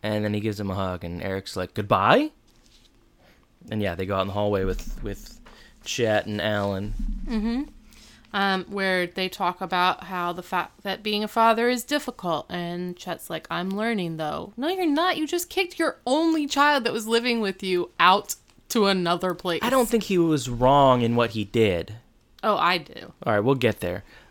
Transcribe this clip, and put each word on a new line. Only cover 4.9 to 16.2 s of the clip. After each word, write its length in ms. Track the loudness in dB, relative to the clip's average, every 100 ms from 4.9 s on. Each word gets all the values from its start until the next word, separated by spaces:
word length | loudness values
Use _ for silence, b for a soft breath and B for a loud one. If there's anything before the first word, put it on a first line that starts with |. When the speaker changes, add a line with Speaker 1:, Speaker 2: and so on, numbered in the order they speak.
| -8
Speaker 1:
with 340 | -8 -10 -14 -20 B B B B
Chet 420 | -10 -2 2 2 0
and 140 | -4
Alan. 540 | -2 0 0 -2 -4 -4 -4 -4 -4
Speaker 2:
Mm-hmm. 340 | -4 -2 -4 -6 -12 b b b b b
Um, 320 | -2 0 -2
where 420 | -4 -4 0 0 -2
they 220 | -4 -6
talk 320 | -2 -2 -2
about 440 | -4 0 2 0
how 280 | -6 -6 -4
the 100 | -6
fact 400 | -4 -4 -4 _
that 220 | -8 -6
being 180 | -4 -4
a 60 | -2
father 400 | 2 4 4 2
is 160 | 0
difficult, 640 | -2 -4 -4 -6 -4 -2 -4
and 460 | -8 -6 -6 -8 -8
Chet's 340 | -10 -10 -8
like, 160 | -10 -6
"I'm 180 | -6 -4
learning, 460 | -2 -2 0 -2 -4
though." 360 | -4 -6 -8 -6
"No, 100 | -4
you're 180 | 0
not. 320 | 0 2 2 0
You 120 | -2
just 200 | -2 -4
kicked 300 | -4 -4 -2
your 220 | -2 -2 0
only 400 | 2